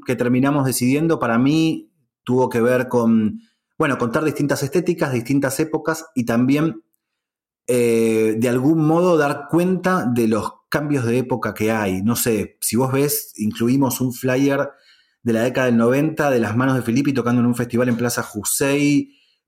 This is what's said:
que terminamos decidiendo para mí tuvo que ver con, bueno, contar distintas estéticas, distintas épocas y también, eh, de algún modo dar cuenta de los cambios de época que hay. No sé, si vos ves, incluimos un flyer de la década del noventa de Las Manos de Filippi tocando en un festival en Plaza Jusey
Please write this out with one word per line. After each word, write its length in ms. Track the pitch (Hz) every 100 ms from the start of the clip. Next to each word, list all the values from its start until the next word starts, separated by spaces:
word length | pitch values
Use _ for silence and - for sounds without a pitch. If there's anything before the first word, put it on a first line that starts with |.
| -
que 80 |
terminamos 500 | 120 123 127 139 147
decidiendo 540 | 131 120 123 135 165 156
para 200 | 120 117
mí 520 | 135 160 160 - - _ _ _
tuvo 260 | - 127 123
que 120 | 117
ver 260 | 120 127 123
con, 540 | 123 113 113 107 104 - _ _ -
bueno, 220 | 156 123
contar 240 | 120 151
distintas 400 | 151 139 143 135
estéticas, 500 | 139 180 175 165 151
distintas 460 | 127 120 139 135 -
épocas 480 | 156 151 160 160 -
y 100 | 127
también, 600 | 117 117 127 147 160 - - _ _ _ _ _ _ _ -
eh, 720 | 123 120 113 113 110 110 110
de 100 | 123
algún 380 | 127 139 160 151
modo 300 | 165 180 165
dar 300 | 143 143 -
cuenta 560 | 165 180 180 185 185 120
de 220 | 120 113
los 240 | 110 - - _
cambios 360 | 151 147 143
de 140 | 117 123
época 340 | 127 120 110
que 200 | - 107
hay. 280 | 110 101 92
No 120 | 104
sé, 440 | 117 123 107 90 -
si 160 | - 110
vos 160 | 131
ves, 400 | 135 143 147 - -
incluimos 640 | 107 - 120 139 131 123
un 120 | 127
flyer 580 | 120 131 131 139 139 143 - _ _ _ _
de 80 | 117
la 100 | 113
década 240 | 123 131 127
del 100 | 117
noventa 540 | 117 139 156 151 147
de 80 | 123
Las 180 | 101 113
Manos 200 | 135 131
de 60 |
Filippi 300 | 113 120 143
tocando 280 | 123 117 123
en 60 | 120
un 100 | 120
festival 320 | 120 117 123
en 80 | 113
Plaza 260 | 120 120
Jusey 960 | - 107 - - 139 143 147 139 139 _ _ _